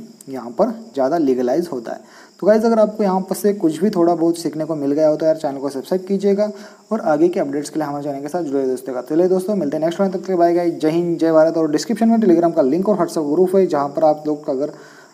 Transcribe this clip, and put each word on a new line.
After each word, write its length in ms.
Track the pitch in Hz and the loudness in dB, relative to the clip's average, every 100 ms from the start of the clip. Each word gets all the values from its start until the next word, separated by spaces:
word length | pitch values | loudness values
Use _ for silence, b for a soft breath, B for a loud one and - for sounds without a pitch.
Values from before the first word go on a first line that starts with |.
| - - - | -12 -20 -14
यहाँ 220 | 131 117 | -12 -8
पर 180 | 120 226 220 - | -2 -2 -2 -10
ज़्यादा 240 | 139 131 170 | -4 -2 0
legalize 500 | 139 123 120 143 180 | 0 0 0 0 -2
होता 200 | 127 113 | -6 -10
है। 80 | - B B B - | -12 B B B -4
तो 60 | 175 | 2
guys, 180 | 220 | 2
अगर 140 | 226 226 | 4 2
आपको 240 | 214 214 | 2 2
यहाँ 180 | 202 185 | 0 0
पर 140 | 190 | -2
से 180 | 185 208 | -2 -2
कुछ 280 | 202 160 151 | 2 0 0
भी 100 | 202 | 0
थोड़ा 240 | 180 170 | 2 2
बहुत 240 | 165 170 165 | 2 0 0
सीखने 260 | 151 156 | -4 -6
को 100 | 151 | -6
मिल 180 | 160 139 | -4 -2
गया 160 | 143 156 | 2 2
हो 80 | 151 | 2
तो 100 | 160 | 2
यार, 100 | 156 | 0
channel 220 | 147 139 | -2 -6
को 120 | 139 | -6
subscribe 340 | 135 127 185 | -6 -4 -4
कीजिएगा 460 | - 196 202 196 208 - B B B | -2 -2 0 0 0 -4 B B B
और 80 | 220 | -4
आगे 280 | 165 151 175 | 0 2 2
के 120 | 180 | 2
updates 300 | 147 143 143 | -2 -4 -6
के 80 | 156 | -6
लिए 100 | 147 | -6
हमारे 160 | 143 | -6
channel 160 | 143 139 | -6 -8
के 80 | 143 | -6
साथ 140 | 180 | -6
जुड़े 220 | 156 139 | -2 -2
रहिएगा। 380 | 131 127 - 127 | 0 -2 -6 -8
चलिए 260 | 127 156 180 | -2 2 2
दोस्तों, 260 | 185 185 | 2 0
मिलते 220 | 202 143 151 | -2 -2 -2
हैं 80 | |
next 160 | 160 170 | -2 0
वीडियो 180 | 196 185 | -2 -2
में, 40 | |
तब 100 | 185 | -2
तक 60 | 180 | 2
bye 160 | 170 | 2
guys, 200 | 170 175 | 2 0
जय 160 | 147 156 | 0 0
हिंद, 280 | 170 175 165 | 0 0 0
जय 140 | 160 | 4
भारत। 240 | 160 160 165 | 6 4 4
और 140 | 160 | 0
description 380 | 156 - 233 226 | 0 -2 0 2
में 100 | 226 | 4
Telegram 360 | 202 165 170 165 | 4 4 4 2
का 60 | |
लिंक 260 | 131 160 190 | 2 2 2
और 80 | 196 | 0
WhatsApp 360 | 160 170 143 | 0 -2 -2
group 240 | 160 180 196 | 2 2 4
है, 100 | 180 | 2
जहाँ 220 | 147 143 | 0 -2
पर 160 | 139 | 2
आप 200 | 156 151 151 | 2 2 -2
लोग 220 | 147 151 | -6 -4
अगर 220 | 131 147 - B B B | -4 -4 -8 B B B